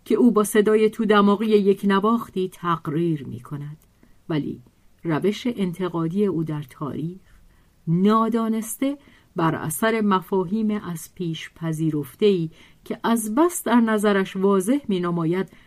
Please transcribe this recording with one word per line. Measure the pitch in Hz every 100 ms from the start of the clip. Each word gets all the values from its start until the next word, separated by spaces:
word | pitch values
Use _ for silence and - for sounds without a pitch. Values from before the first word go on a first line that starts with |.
که | -
او | 233 247
با | 208
صدای | 208 214 202 220 214
تو | 214
دماغی | 208 208 202 202 220
یک | 208 196 196
نواختی | 202 196 208 233 - 190 185
تقریر | - 175 165 160 147 170 151
می‌کند. | 123 117 - 143 147 156 _ _ _ _ -
ولی | 156 - - - _ _ _
روش | 170 147 180 208 247
انتقادی | 220 185 170 180 170 165 196 202
او | 160
در | 160 151 147
تاریخ، | - 147 - 165 185 _ - - _ _ _ 160
نادانسته | 170 202 226 226 226 220 220 220 - 269 285 _ _ _ 175
بر | 160
اثر | 151 160 - 220 226
مفاهیم | 208 185 - 190 175 220 214
از | 208 180 165 -
پیش | - 170 156 -
پذیرفته‌ای | - 165 156 160 147 143 - 208 185 160 - - _
که | - 226
از | - 226 214
بس | 233 349 -
در | 233 240
نظرش | 226 214 208 196 190 190
واضح | 196 196 185 285 -
می‌نماید، | 185 175 170 160 180 190 -